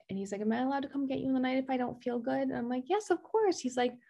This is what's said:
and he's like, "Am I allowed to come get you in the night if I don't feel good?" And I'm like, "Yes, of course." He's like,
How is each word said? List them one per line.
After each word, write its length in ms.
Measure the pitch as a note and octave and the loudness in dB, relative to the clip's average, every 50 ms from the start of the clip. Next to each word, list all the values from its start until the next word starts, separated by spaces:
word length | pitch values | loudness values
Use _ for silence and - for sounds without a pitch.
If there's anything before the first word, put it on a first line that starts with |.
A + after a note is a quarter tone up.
| _ - | _ -8
and 80 | F#3+ G3 | -6 -6
he's 120 | G3 G3 | -6 -6
like, 100 | G3+ G3 | -4 -2
"Am 100 | G#3+ G#3+ | 0 0
I 60 | A3 A#3+ | 0 0
allowed 220 | B3+ C4 C#4 C#4 | 0 0 0 -2
to 60 | C4+ C#4 | -4 -4
come 160 | - C#4 C#4 | -4 -4 -2
get 140 | C4 C4 - | -2 -2 -2
you 80 | - C4+ | 0 0
in 60 | C4 | 0
the 60 | B3+ | 2
night 160 | B3+ B3+ B3+ C4 | 2 2 0 0
if 120 | C4+ C4 | 0 0
I 80 | C4 B3+ | 0 0
don't 240 | B3 A#3+ B3 - | 0 -2 -4 -4
feel 160 | - B3 A#3+ A#3+ | -4 -4 -4 -2
good?" 240 | A#3 C4 C4 C4+ | -2 -2 0 0
And 140 | C4+ C4 B3+ | 0 0 -2
I'm 120 | B3 A#3+ A#3+ | -2 -2 -2
like, 160 | B3 B3+ B3+ | -2 -2 0
"Yes, 220 | C4 F#4 G#4+ G#4+ - | 0 0 2 2 2
of 120 | F4+ E4+ | 0 0
course." 360 | - - - A4 A4 G4 E4+ - | 0 0 2 4 4 4 2 2
He's 180 | - B3 B3 B3 | -2 -2 0 2
like, 160 | B3 B3 A#3+ - _ _ | 2 0 0 -4 _ _